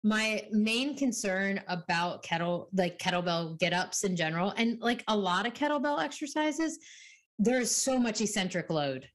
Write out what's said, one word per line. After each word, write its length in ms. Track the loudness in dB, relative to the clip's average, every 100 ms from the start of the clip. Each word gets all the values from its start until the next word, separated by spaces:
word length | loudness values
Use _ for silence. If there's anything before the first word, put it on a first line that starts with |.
my 440 | 2 2 0 -2 0
main 480 | 2 2 2 0 0
concern 640 | 0 2 0 0 0 -2 -2
about 560 | -6 0 0 0 -2
kettle-, 460 | -2 0 0 -2 -2
like, 240 | 0 0 0
kettlebell 640 | -2 0 0 0 -2 0
get-ups 440 | 0 2 0 -2 0
in 100 | 0
general, 400 | 0 2 0 0
and, 220 | 0 0
like, 240 | 0 -2 0
a 80 | 0
lot 300 | 2 0 0
of 80 |
kettlebell 500 | 0 0 2 0 0
exercises, 760 | -2 -4 -6 0 0 0 -2 -4 -14 -20 -20 -20 _ 0
there 200 | 2 4
is 120 | 2
so 240 | 0 2 2
much 220 | 2 0
eccentric 500 | 0 0 -2 -2 -2
load. 380 | 0 0 -4 -10